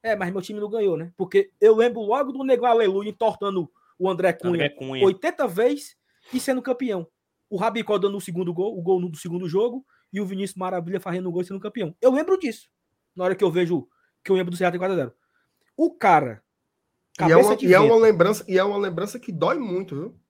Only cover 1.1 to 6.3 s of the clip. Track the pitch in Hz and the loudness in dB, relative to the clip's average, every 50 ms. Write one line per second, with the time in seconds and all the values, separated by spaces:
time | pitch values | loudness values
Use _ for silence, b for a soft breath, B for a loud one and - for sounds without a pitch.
1.1 | _ - 185 180 - 196 196 - _ _ 202 220 220 220 233 247 214 233 214 202 | _ -8 -8 2 2 2 2 2 _ _ 6 6 6 6 4 2 0 -2 -2 -2
2.1 | 233 277 285 262 240 262 269 262 254 208 233 247 233 226 220 190 190 196 208 208 | 0 0 0 -4 -6 -6 0 2 2 2 4 2 4 4 2 2 0 -2 -6 -6
3.1 | - _ 233 220 - - 202 202 190 185 165 - _ _ _ _ _ _ 180 190 | -4 _ -2 -2 -2 -2 -6 -4 -2 -4 -6 -6 _ _ _ _ _ _ -4 -2
4.1 | 185 165 185 185 170 - - 180 175 165 143 143 - - 135 131 135 131 - 190 | -2 0 0 0 0 0 -4 -4 -2 0 -2 -2 -4 -8 -12 -10 -2 2 2 2
5.1 | 185 - - 330 339 - 285 214 170 185 233 262 294 285 - - _ _ _ _ | 2 2 -4 -6 -2 -2 -4 -2 0 0 0 0 0 -2 -8 -18 _ _ _ _
6.1 | _ _ _ - | _ _ _ -8